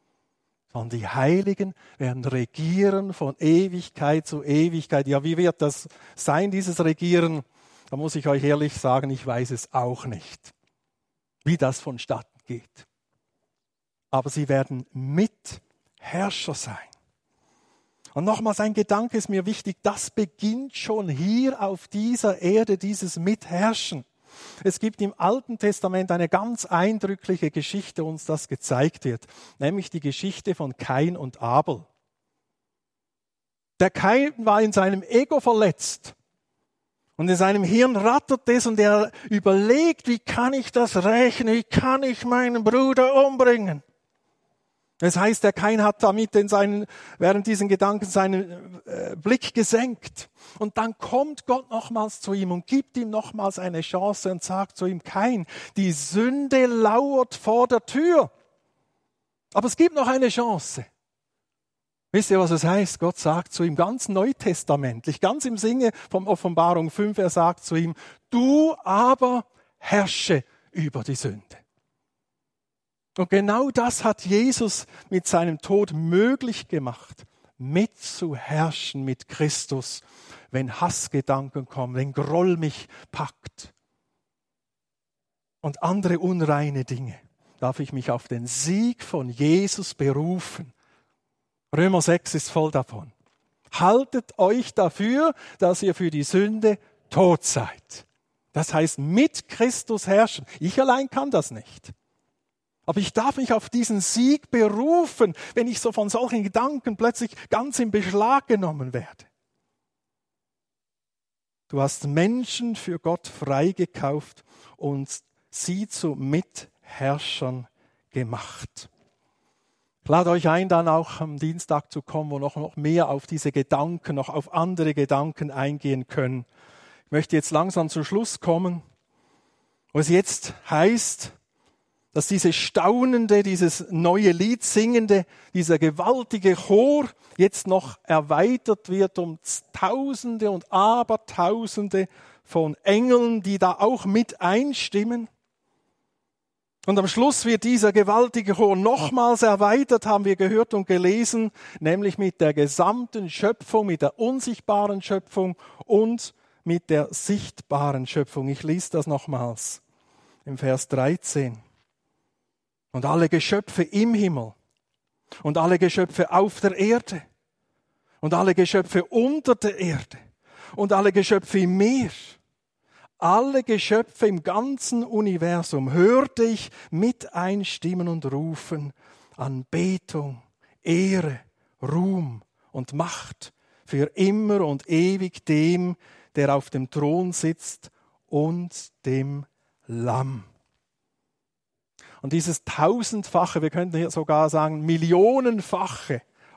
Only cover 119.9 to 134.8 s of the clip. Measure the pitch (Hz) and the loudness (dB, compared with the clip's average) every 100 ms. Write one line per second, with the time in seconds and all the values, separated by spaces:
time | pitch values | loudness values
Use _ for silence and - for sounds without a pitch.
119.9 | _ - 160 170 175 165 170 190 170 165 | _ 0 2 4 2 2 0 2 2 4
120.9 | 160 165 - 160 147 156 170 - 147 - | 0 -2 -8 -10 -6 -6 -6 -4 -4 -4
121.9 | 151 - 156 151 139 139 151 151 - 151 | -12 -8 -8 -6 -6 -6 -6 -10 -4 0
122.9 | 170 160 139 - 156 151 139 131 139 156 | 2 2 -2 -6 -6 -2 -2 0 0 0
123.9 | 170 - 139 127 151 - 165 170 175 156 | -6 -6 -6 -6 -6 -4 -2 -2 0 -2
124.9 | 147 139 139 156 - 147 135 139 147 143 | 0 0 0 -2 -6 -8 -4 -4 -4 -4
125.9 | 131 127 - 127 127 120 _ _ - - | -4 -4 -4 -4 -4 -10 _ _ -20 -20
126.9 | _ _ 147 156 160 - 156 185 180 160 | _ _ -4 0 0 0 0 0 -2 -2
127.9 | 160 147 202 226 - 180 170 185 175 - | -4 -4 -4 -4 -4 -2 -2 -2 -6 -12
128.9 | _ _ _ _ _ _ _ _ _ _ | _ _ _ _ _ _ _ _ _ _
129.9 | 151 151 180 - - - - - 151 185 | -2 2 2 2 -4 -10 -14 -2 2 4
130.9 | 233 - - - - _ _ _ _ _ | 2 -2 -6 -12 -16 _ _ _ _ _
131.9 | _ _ 151 - 196 175 - - 190 175 | _ _ -4 0 2 2 0 0 2 2
132.9 | 247 254 247 220 208 196 185 175 - - | 4 2 2 4 4 4 2 0 0 -4
133.9 | 165 170 190 202 170 208 240 - 208 | 0 4 6 4 4 2 0 0 2